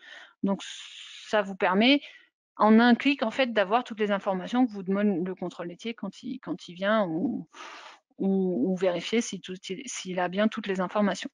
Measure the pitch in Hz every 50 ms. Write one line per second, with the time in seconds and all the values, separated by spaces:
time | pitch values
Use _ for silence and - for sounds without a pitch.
0 | - - - - - - _ _ - 196 196 - - - - - - - - -
1 | - - - - - - - 214 196 196 196 - 208 175 185 196 226 254 285 285
2 | - - - - _ _ _ _ _ _ _ - 208 214 220 220 233 247 233 233
3 | - 277 285 269 254 220 - - 262 247 220 214 196 180 214 240 - - 233 202
4 | 214 202 208 190 - 208 190 185 180 180 240 247 262 233 208 202 185 180 196 202
5 | 208 208 196 156 180 185 180 - 180 175 - - 175 175 175 - - 226 226 -
6 | - 190 - - - - - - - 170 170 - - - 175 175 196 202 220 226
7 | 202 170 160 160 - - 110 - - - - - - - - - - - - -
8 | _ _ _ - 190 196 190 190 190 185 175 120 131 190 185 175 190 185 175 170
9 | - - - 233 240 - 202 180 - - 185 185 - - 190 165 - - - -
10 | - 185 180 180 180 180 180 202 214 220 - 220 208 202 190 185 180 185 - 214
11 | 208 196 - - - -